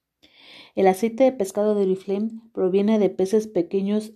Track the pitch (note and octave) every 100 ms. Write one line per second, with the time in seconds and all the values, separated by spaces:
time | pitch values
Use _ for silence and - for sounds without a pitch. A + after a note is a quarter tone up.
0 | _ _ _ _ - - - - F#3+ F#3+
1 | A3+ A3+ C4 C4 F#3+ G#3 G#3+ G#3 F#3+ F#3
2 | - G3 A3 - - - F#3 F#3+ G#3 A3
3 | F#3+ F#3+ F#3+ A3 G#3+ F3+ E3+ G3 G3 G#3+
4 | G#3+